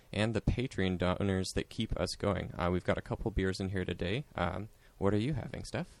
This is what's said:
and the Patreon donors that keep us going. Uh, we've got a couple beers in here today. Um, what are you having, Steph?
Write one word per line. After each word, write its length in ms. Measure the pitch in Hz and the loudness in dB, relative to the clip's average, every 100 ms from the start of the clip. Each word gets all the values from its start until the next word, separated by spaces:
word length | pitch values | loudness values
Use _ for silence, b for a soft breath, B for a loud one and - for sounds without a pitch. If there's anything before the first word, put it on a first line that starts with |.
| b | b
and 200 | - 107 | 0 2
the 60 | 104 | 2
Patreon 560 | - - 127 - 95 90 | 2 2 0 2 2 4
donors 540 | 90 90 98 95 92 | 2 2 2 2 0
that 140 | - - | -2 -4
keep 260 | - 110 - | -4 -2 0
us 140 | 85 - | -2 0
going. 340 | 101 90 - - | 0 0 -4 -2
Uh, 120 | 87 | 0
we've 120 | 90 | 2
got 140 | - 85 | 2 -2
a 40 | |
couple 280 | - 117 117 | -2 -2 -2
beers 300 | 101 95 95 | 0 0 0
in 80 | 95 | -2
here 160 | 98 | -2
today. 400 | 92 90 90 117 - - | -2 -2 -2 -2 -4 -2
Um, 320 | 87 92 107 b b b | -2 -2 -8 b b b
what 160 | 98 | 2
are 40 | 104 | 2
you 160 | 123 | 0
having, 300 | 147 - - | -2 -4 -8
Steph? 220 | 98 127 180 - | -6 -6 -6 -10